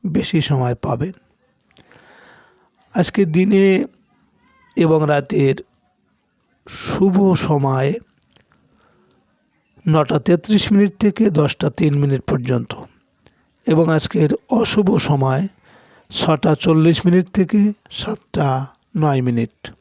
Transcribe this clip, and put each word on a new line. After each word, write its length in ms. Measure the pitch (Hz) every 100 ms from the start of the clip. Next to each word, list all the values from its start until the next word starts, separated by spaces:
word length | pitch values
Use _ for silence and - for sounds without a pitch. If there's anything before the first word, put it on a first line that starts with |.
| 202
বেশি 340 | 156 - 165
সময় 340 | 147 139 123
পাবেন। 380 | 120 - 120 160 185 _ _ _ _ _ _ _ - _ - - - _ _ _ _ _
আজকে 300 | - 175 -
দিনে 600 | 190 160 190 196 196 190 - _ _ _ _ _ _ _ _ -
এবং 260 | 165 160 151
রাতের 480 | 147 139 - 135 135 - _ _ _ _ _ _ _ _ _ -
শুভ 680 | - - - 190 185 196
সময় 580 | 175 - 147 139 131 139 220 - _ _ _ _ _ _ _ _ _ _ _ _ _ _ _ _ _ -
নটা 300 | 156 147 151
তেত্রিশ 540 | - 170 - 208 -
মিনিট 260 | 202 202 -
থেকে 320 | 208 196 220
দশটা 400 | 156 147 - 151
তিন 240 | - 156 143
মিনিট 220 | 143 135
পর্যন্ত 540 | - 139 123 123 - - - _ _ _ _ _ _ _ -
এবং 240 | 160 165
আজকের 400 | 156 - - 151 - _
অশুভ 460 | 240 233 - 190 196
সময় 520 | - 147 131 131 196 _ _ _ _ _ _
ছটা 440 | - - 156 -
চল্লিশ 520 | 151 - 160 160 160 180
মিনিট 240 | 180 180
থেকে 420 | - 180 208 208 208 _
সাতটা 760 | - - 220 _ - 139 131 135 _ _ 196
নয় 240 | 151 135
মিনিট। 500 | 127 120 113 _ - -